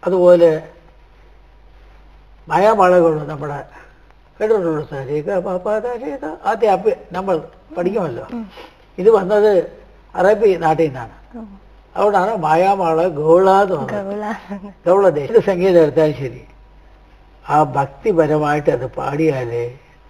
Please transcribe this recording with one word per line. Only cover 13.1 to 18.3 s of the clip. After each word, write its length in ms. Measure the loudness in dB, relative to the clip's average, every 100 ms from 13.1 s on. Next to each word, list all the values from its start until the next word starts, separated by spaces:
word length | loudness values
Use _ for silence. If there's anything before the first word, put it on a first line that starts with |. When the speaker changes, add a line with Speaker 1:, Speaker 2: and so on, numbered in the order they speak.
| -2 4 4 6
Speaker 1:
എന്ന് 260 | 4 4 -2
പറഞ്ഞത്. 280 | -6 -8
Speaker 2:
ഗൗള. 300 | -8 -8 -8 -10 -12 -14 -14 -10 0
Speaker 1:
ഗൗള 220 | 4 4
ദേശം. 260 | 0 0 0
ഇത് 80 |
സംഗീതം 380 | 2 0 4 4
എടുത്താലും 320 | 4 2 0
ശരി, 300 | 0 -10 -12 -20 -20 -20 -20 -20 -20 _ _ -20 _ -2
ആ 140 | 0
ഭക്തിപരമായിട്ട് 1080 | 0 -2 -4 -4 -2 0 2